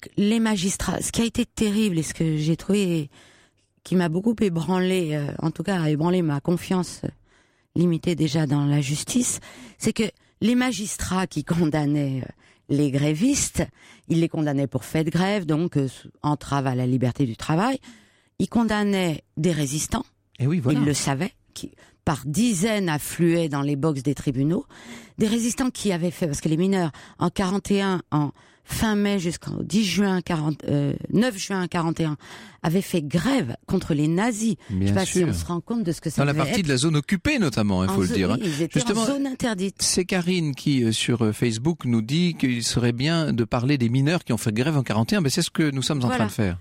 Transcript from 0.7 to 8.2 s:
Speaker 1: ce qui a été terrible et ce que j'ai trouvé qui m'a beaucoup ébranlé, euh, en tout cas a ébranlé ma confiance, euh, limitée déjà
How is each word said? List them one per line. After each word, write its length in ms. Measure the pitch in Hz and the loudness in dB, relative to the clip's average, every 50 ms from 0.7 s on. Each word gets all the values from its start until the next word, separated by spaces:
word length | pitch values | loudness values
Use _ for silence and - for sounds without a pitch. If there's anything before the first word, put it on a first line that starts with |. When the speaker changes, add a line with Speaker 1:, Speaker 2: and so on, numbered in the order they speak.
| - - - - 175 - | -2 -2 -2 -2 -2 -2
Speaker 1:
ce 120 | - - - | -4 -4 -2
qui 100 | - 233 | 0 0
a 20 | |
été 220 | 226 - - 233 | 0 0 -2 -2
terrible 520 | - _ - 220 208 202 214 220 214 175 160 | -2 _ -2 0 0 2 2 2 2 2 0
et 40 | 151 | -2
ce 100 | - - | -2 -2
que 240 | - 165 160 156 | -2 0 0 0
j'ai 200 | 151 151 156 165 | 0 2 0 0
trouvé 520 | - - - 196 208 202 180 170 160 147 139 - - - - - _ _ _ _ _ _ _ _ _ - | 0 0 0 2 2 2 2 0 0 -2 -4 -10 -18 -20 -20 -20 _ _ _ _ _ _ _ _ _ -6
qui 100 | - 175 | 0 2
m'a 140 | 185 175 170 | 2 2 2
beaucoup 260 | 156 180 202 233 233 214 | 0 0 0 0 0 2
ébranlé, 680 | 226 196 170 165 156 147 185 185 185 185 185 185 175 151 151 | 2 0 0 0 0 0 0 2 2 2 2 0 0 0 -2
euh, 160 | 151 143 143 - - | -2 -4 -4 -4 -4
en 120 | - 165 160 | -4 -4 -2
tout 100 | - 165 | -4 -4
cas 180 | 196 196 180 | -2 -2 0
a 100 | 160 151 | 2 2
ébranlé 320 | 151 143 156 175 180 185 170 | 2 2 2 2 2 2 2
ma 180 | 156 143 143 | 2 0 0
confiance, 600 | - - 175 170 - - 190 185 175 - - - - | 0 0 -2 -2 0 -2 -2 0 -2 -2 -6 -10 -10
euh, 40 | - - _ _ _ _ _ _ _ _ _ _ _ - | -10 -10 _ _ _ _ _ _ _ _ _ _ _ 0
limitée 400 | 160 175 175 165 156 - 180 170 | 2 2 2 2 0 0 -2 0
déjà 300 | 143 | 0